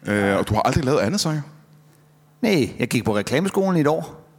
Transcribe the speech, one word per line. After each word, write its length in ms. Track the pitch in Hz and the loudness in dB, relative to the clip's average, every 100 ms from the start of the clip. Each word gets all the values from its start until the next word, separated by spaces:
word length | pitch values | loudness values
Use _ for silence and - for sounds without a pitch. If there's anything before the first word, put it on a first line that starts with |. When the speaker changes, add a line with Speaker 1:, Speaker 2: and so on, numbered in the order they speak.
| - | 0
Speaker 1:
Øh, 300 | 104 101 98 | 0 2 2
og 100 | - | 0
du 60 | |
har 60 | 107 | 0
aldrig 220 | - 131 | 2 0
lavet 140 | 131 139 | 2 0
andet, 220 | 98 104 | 0 -2
så 100 | 165 | -2
jo. 100 | 156 143 - - - _ _ _ _ _ _ | -4 -6 -18 -20 -20 _ _ _ _ _ _
Speaker 2:
Nej, 280 | 220 185 107 - | 0 2 0 -2
jeg 100 | 123 | -2
gik 160 | 123 | 0
på 120 | 110 104 | 0 -2
reklameskolen 600 | 98 127 190 196 190 175 | 0 -2 0 -2 0 2
i 40 | |
et 60 | 143 | 2
år. 380 | 160 170 - - | 0 -6 -16 -20